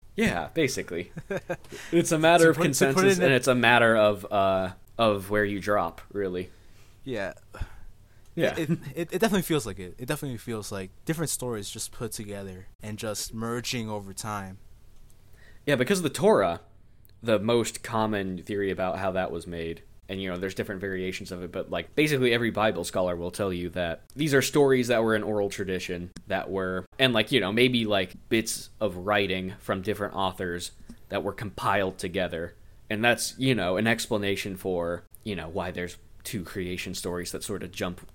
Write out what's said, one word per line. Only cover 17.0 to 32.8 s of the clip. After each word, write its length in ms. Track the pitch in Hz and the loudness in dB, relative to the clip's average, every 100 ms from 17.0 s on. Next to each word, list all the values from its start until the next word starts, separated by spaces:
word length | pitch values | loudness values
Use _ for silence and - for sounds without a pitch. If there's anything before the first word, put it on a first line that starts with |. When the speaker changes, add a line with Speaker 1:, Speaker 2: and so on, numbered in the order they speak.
| - - | -20 -8
Speaker 1:
the 160 | 117 107 | 0 2
most 440 | 107 120 113 - | 4 2 2 -4
common 560 | - 113 110 107 95 92 | -4 -2 0 0 -2 -6
theory 260 | - 101 98 | -6 -2 -2
about 280 | 90 92 85 | 0 -2 -2
how 120 | 95 | -2
that 200 | 92 92 | 0 -2
was 160 | 80 87 | -4 -8
made, 340 | 85 82 82 - - - | -6 -6 -8 -14 -20 -10
and, 80 | 95 | -6
you 80 | 95 | -6
know, 80 | 90 | -4
there's 160 | 95 | -4
different 260 | 95 110 95 | -4 -6 -6
variations 520 | 98 92 92 95 92 | -4 -4 -4 -6 -10
of 100 | 90 | -10
it, 100 | 90 | -8
but, 200 | 95 - | -8 -6
like, 240 | 87 85 - | -6 -2 2
basically 400 | 151 143 127 117 | 2 4 4 4
every 160 | 117 | 2
Bible 320 | 101 110 90 | 2 2 2
scholar 320 | 85 98 92 85 | -2 0 0 0
will 160 | 87 | -4
tell 200 | - 98 | -2 -2
you 180 | 90 87 | -2 -4
that 340 | 90 85 80 - 131 | -2 -4 -4 -10 -4
these 200 | 151 139 | 2 4
are 80 | |
stories 440 | 127 151 139 131 120 | 4 4 6 6 4
that 140 | 120 | 2
were 120 | 113 107 | 4 2
in 80 | |
oral 260 | 104 107 101 | 2 0 0
tradition 600 | - 95 92 - 90 87 - - | -2 -4 -4 -4 -6 -8 -12 -4
that 240 | 95 - | -4 -2
were, 340 | 95 92 92 - - | -4 -2 -4 -6 0
and, 140 | 131 | 2
like, 180 | 117 113 | 4 2
you 80 | 135 | 2
know, 120 | 92 | 2
maybe, 320 | 110 127 123 | 4 4 4
like, 300 | 107 101 92 - - | 2 2 0 -6 -2
bits 400 | 113 110 - - - | 0 0 -6 -10 -4
of 160 | 107 90 | -4 -2
writing 600 | 92 104 98 92 92 - | 0 2 2 0 -4 -8
from 240 | - 98 | -4 -2
different 320 | 92 98 101 | -2 -4 -4
authors 580 | - 95 90 92 87 - - - - - | -2 -2 -2 -4 -6 -8 -12 -18 -18 -6
that 140 | 98 | -4
were 100 | 90 | -4
compiled 640 | 95 107 - 120 101 95 92 | -6 -8 -4 0 2 0 -4
together. 560 | 95 90 87 82 85 - - - | -4 -2 -2 -4 -8 -10 -20 -20